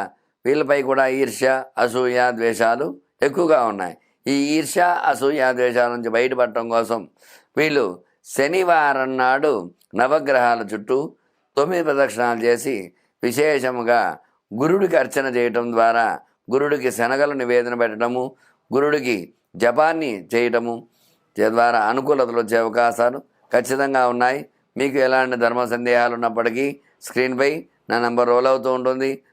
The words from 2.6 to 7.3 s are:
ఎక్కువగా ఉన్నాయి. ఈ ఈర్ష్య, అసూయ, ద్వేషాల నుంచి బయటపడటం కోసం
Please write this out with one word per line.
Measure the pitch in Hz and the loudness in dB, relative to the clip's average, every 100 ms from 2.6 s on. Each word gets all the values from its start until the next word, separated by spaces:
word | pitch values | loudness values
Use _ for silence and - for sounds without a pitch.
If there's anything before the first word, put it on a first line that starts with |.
| 117 117 156 139 _ _ 143 | 0 0 -4 -8 _ _ -2
ఎక్కువగా | 139 165 151 117 | 0 2 2 2
ఉన్నాయి. | 98 90 80 _ _ 127 | -2 -8 -12 _ _ -4
ఈ | 139 143 156 | -2 0 -2
ఈర్ష్య, | 147 175 175 170 160 | -2 0 0 0 -2
అసూయ, | 127 139 147 131 123 | 0 0 0 0 0
ద్వేషాల | 123 120 120 120 | 0 2 0 -2
నుంచి | 117 117 | -2 0
బయటపడటం | 127 127 120 117 117 | 0 0 -2 -2 -2
కోసం | 117 110 113 90 _ _ | -2 0 -4 -6 _ _